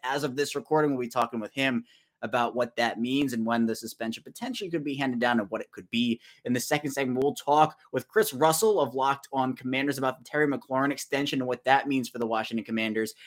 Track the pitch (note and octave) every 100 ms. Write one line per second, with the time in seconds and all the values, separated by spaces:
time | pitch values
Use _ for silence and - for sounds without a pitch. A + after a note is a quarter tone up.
0 | B2+ C#3+ C#3+ B2+ C#3+ C#3+ A#2 D#3 D3+ C3
1 | A#2+ B2 A#2 A#2 G#2 C#3 C3+ A#2+ A#2 _
2 | _ _ A2+ B2 A#2 B2 A#2+ - A#2 G2+
3 | A#2+ C3+ C#3 A#2 A2+ A#2 A2+ A2 A2+ -
4 | A2+ A2+ - - B3+ A#3+ G3 E3 C#3+ C#3
5 | C3+ A#2+ A#2+ A#2+ G2 A2 - - F#2 A#2
6 | A#2+ A2+ - - B2 B2 - D3 D3 C#3
7 | C3 B2+ C#3 B2 - D3+ D#3 - _ C3
8 | - G#3+ - C3 D#3+ D#3+ A3 G3 C3+ C3
9 | C3+ C#3 - C3+ B2+ C3 B2+ C3 C#3+ C3+
10 | C3 B2+ A#2+ D3 D3+ C3 - C3 C#3 C#3
11 | - C#3 C#3+ C3+ B2+ B2 B2+ C3+ C3 C3+
12 | A#2+ A#2+ A2+ A2 A2 A2+ G#2 A2+ A2 A2
13 | A2 -